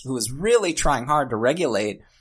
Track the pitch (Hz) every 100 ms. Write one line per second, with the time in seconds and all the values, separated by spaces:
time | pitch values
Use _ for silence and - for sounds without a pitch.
0 | 127 127 110 135 208 233 185 156 160 131
1 | 123 151 131 110 117 170 156 104 104 95
2 | - _